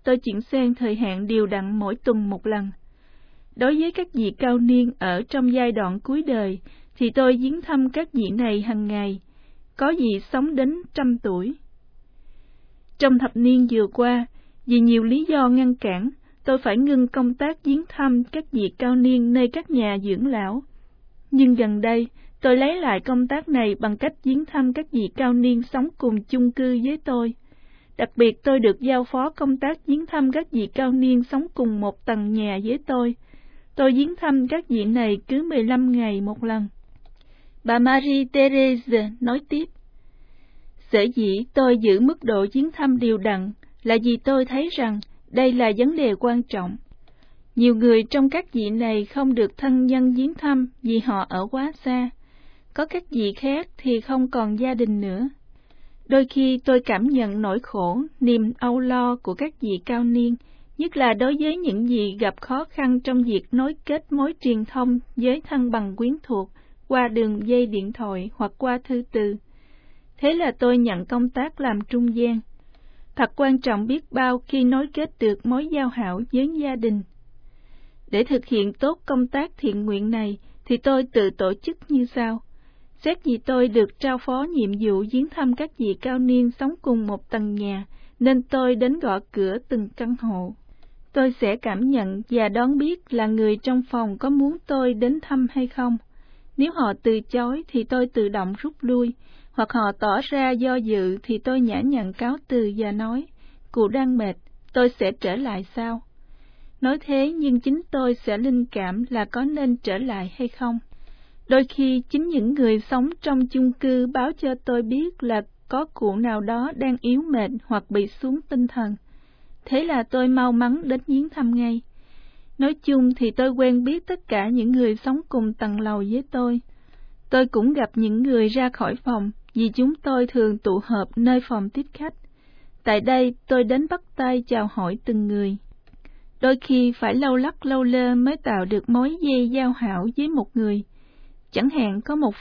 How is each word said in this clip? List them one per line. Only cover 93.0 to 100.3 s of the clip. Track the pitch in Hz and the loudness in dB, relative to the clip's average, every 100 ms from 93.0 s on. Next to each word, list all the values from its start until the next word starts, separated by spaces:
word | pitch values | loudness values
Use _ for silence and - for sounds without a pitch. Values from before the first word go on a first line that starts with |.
| - | -4
là | 233 220 | -2 0
người | 220 214 214 | 2 2 0
trong | 254 254 247 | 0 0 0
phòng | 247 220 202 | -2 -4 -2
có | 269 | 0
muốn | 285 277 339 - | 2 2 -2 -4
tôi | 269 254 | 0 0
đến | 214 247 311 | 0 0 -2
thăm | - 269 247 | -2 0 0
hay | 269 247 | -2 -4
không. | - 247 233 - - - - - - | -2 -2 -2 -6 -20 -20 -20 -8 -2
Nếu | 294 | -2
họ | 339 226 202 | 0 -2 0
từ | 233 220 | 0 0
chối | - 247 240 285 339 | -2 -2 -2 -4 -4
thì | 240 | -4
tôi | 226 254 247 | -2 -2 0
tự | 240 208 | 0 -2
động | 208 185 202 | -2 -4 -6
rút | 302 - | -10 -6
lui, | 240 247 240 247 - - - | -2 0 0 -4 -14 -20 -10
hoặc | - 220 | -4 -2
họ | 233 208 202 | 0 -2 0
tỏ | 214 202 | 0 0
ra | 277 | 0